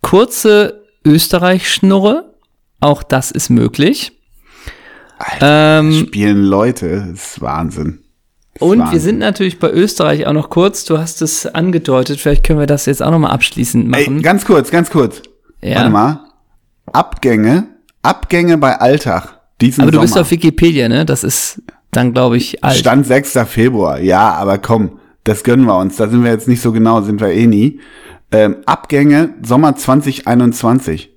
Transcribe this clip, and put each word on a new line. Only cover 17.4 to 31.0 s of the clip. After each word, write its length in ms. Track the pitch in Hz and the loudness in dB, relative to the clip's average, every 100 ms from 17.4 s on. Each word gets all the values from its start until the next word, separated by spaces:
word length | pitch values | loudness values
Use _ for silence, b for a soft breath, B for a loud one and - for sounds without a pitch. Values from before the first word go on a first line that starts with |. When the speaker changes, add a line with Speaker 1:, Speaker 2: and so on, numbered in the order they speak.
| 107 156 220 _ _ _ | 2 2 -2 _ _ _
Speaker 2:
Abgänge 560 | - 180 - 175 175 165 | -4 -4 -2 0 2 2
bei 220 | 135 - | 2 2
Altach 560 | 123 147 131 92 - _ _ _ | 2 2 0 -4 -6 _ _ _
diesen 220 | 120 131 | 0 2
Speaker 1:
Aber 80 | 143 | 2
du 100 | 156 | 4
bist 120 | 117 | 2
Speaker 2:
Sommer. 80 | 190 | 0
Speaker 1:
auf 80 | 160 | 0
Wikipedia, 580 | 170 160 151 170 151 117 | 0 0 2 2 2 0
ne? 160 | 120 156 | 0 0
Das 180 | 135 | -2
ist 380 | - - - - - _ _ | -4 -4 -8 -12 -20 _ _
dann, 200 | 123 123 | 0 0
glaub 200 | 123 127 | 2 2
ich, 300 | 120 120 - | 0 -2 -4
alt. 120 | - 131 | -2 0
Speaker 2:
Stand 280 | - 131 143 | 2 2 2
sechster 400 | 160 143 127 117 | 0 0 -4 -2
Februar. 540 | 117 120 117 87 69 | 0 0 2 -2 -2
Ja, 320 | 92 92 107 | 0 2 2
aber 240 | 80 98 98 | 0 -2 -4
komm, 420 | - 113 95 B B B | 0 0 0 B B B
das 200 | - 107 - | -4 -2 2
gönnen 200 | 120 123 | 2 4
wir 120 | 92 | 2
uns. 180 | 95 - | -2 -4
Da 140 | 107 | 0
sind 140 | 120 | 2
wir 80 | 120 | 2
jetzt 160 | 113 120 | 0 0
nicht 100 | 120 | 0
so 100 | 117 | 0
genau, 280 | 113 113 113 | 0 2 2
sind 200 | 101 104 | 0 -2
wir 80 | 104 | -2
eh 180 | 90 117 | 2 2
nie. 320 | 104 127 - B B B B _ | 2 0 -4 B B B B _
Ähm, 260 | 110 107 - - | 2 2 0 -4
Abgänge 680 | 147 - 139 147 147 165 - | -4 -2 2 4 4 0 -4
Sommer 320 | 113 127 156 135 | 0 2 2 0
zwanzig 500 | - 143 143 127 - | 0 0 0 -6 -2
einundzwanzig. 840 | 120 120 117 117 127 - 78 | 2 2 0 0 0 -2 -8